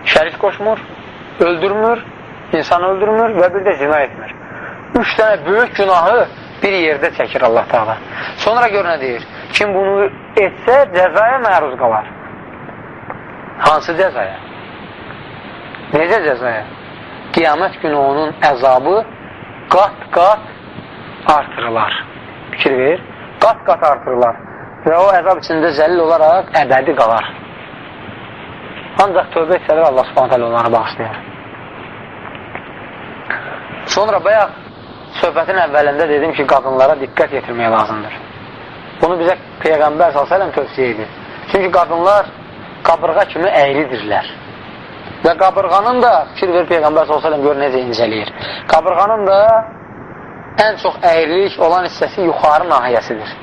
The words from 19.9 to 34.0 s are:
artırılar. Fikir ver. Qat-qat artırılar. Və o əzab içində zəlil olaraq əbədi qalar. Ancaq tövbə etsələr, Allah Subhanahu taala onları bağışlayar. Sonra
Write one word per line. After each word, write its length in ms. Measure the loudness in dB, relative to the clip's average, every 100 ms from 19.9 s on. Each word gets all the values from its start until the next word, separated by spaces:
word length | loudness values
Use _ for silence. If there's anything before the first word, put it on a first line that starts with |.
| 0 -2 4 4 4 -2 -18 -18 -18 -16 -18 -18 -6 2
artırılar. 680 | 2 0 -6 -4 -2 -2 -4 -10 -16 -18 -18 -14
Fikir 300 | -2 0 2
ver. 220 | 2 0 -4 -18 -18 2
Qat-qat 420 | 2 2 0 2
artırılar. 560 | 2 2 0 2 2 0 -12 -18 -18 -4
Və 100 | 2 4
o 120 | 6
əzab 320 | 4 4 0
içində 300 | 0 0 0
zəlil 300 | 4 4 4
olaraq 480 | 4 6 6 4 2
əbədi 400 | 0 4 2 2 2
qalar. 300 | 4 2 -2 -12 -16 -16 -18 -18 -18 -16 -16 -16 -16 -16 -16 -16 -16 -16 -8 2
Ancaq 320 | 4 4 0
tövbə 280 | -2 2 0
etsələr, 260 | 2 4
Allah 220 | 4 4 2
Subhanahu 240 | 2 4
taala 160 | 2 2
onları 240 | 2 2
bağışlayar. 460 | 2 0 -6 -8 -10 -14 -16 -16 -16 -16 -16 -16 -16 -16 -16 -14 -14 -14 -14 -14 -16 -16 -16 -16 -16 -10 -10 -8 -12 -14 -12
Sonra 340 | -4 0